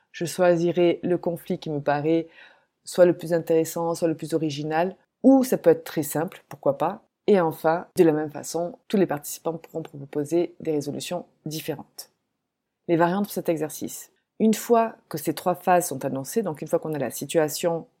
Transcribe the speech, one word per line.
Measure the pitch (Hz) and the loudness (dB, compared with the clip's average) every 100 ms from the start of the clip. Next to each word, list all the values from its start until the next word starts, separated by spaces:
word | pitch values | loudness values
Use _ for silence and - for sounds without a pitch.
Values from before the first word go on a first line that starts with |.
| _ | _
je | - 165 | -8 -6
choisirai | - 180 175 170 170 175 - | 2 4 4 2 2 2 2
le | - 175 | 0 -2
conflit | 180 170 - 180 | -2 -6 -4 -6
qui | 160 | -4
me | 147 | -4
paraît | 147 143 151 165 160 - - _ _ _ | -2 0 2 0 -2 -10 -20 _ _ _
soit | - - 180 | -2 6 6
le | 160 | 6
plus | 165 | 0
intéressant, | 170 165 160 160 170 170 | -2 2 2 0 -2 -4
soit | 165 170 | 0 -2
le | 156 | -2
plus | 156 | -2
original, | 160 156 143 151 156 185 - _ _ | -2 -2 -4 -4 0 -2 -4 _ _
ou | 262 269 | 6 6
ça | 254 185 | 4 2
peut | 170 | 4
être | 160 | 4
très | - - | 2 -6
simple, | 147 147 180 - - | -4 -4 -6 -8 -20
pourquoi | - 147 135 | -4 -2 0
pas. | 156 208 _ _ - | -2 -6 _ _ 2
Et | 196 | 4
enfin, | 165 147 156 170 - - | 4 0 0 0 0 4
de | |
la | 165 | 4
même | 151 151 | 4 -2
façon, | 143 - 160 175 - - | -8 -8 -6 -6 -10 -2
tous | 202 | 2
les | 170 | 2
participants | 147 - - 170 | 0 -8 -10 -8
pourront | 165 - 165 | -8 -10 -12
proposer | 156 143 139 147 147 170 170 - | -12 -14 -10 -6 -2 0 -2 -4
des | 160 | -4
résolutions | 151 143 135 - 175 - _ 160 | -4 -4 -8 -8 -8 -10 _ -12
différentes. | 156 156 143 - - - _ _ _ _ _ _ _ - | -10 -8 -10 -12 -20 -20 _ _ _ _ _ _ _ -2
Les | 165 | 2
variantes | 170 190 202 | 2 0 -4
pour | |
cet | 196 - | -4 -4
exercice. | 160 151 - - - - _ _ - | -4 -4 -8 -12 -12 -18 _ _ 0
Une | 214 214 | 2 2
fois | - 233 226 - - | 2 2 2 -4 -10
que | 156 | -8
ces | - 147 | -6 -4
trois | 180 175 | -4 -2
phases | - 180 175 | 2 2 2
sont | 135 135 | -4 -6
annoncées, | 135 135 226 | -6 -6 -4
donc | 196 147 | -4 -6
une | 156 | -2
fois | 165 | -2
qu'on | 160 151 | -2 -4
a | |
la | 123 | -6
situation, | - 143 170 151 143 175 165 - _ | -6 -4 0 0 0 -2 -4 -8 _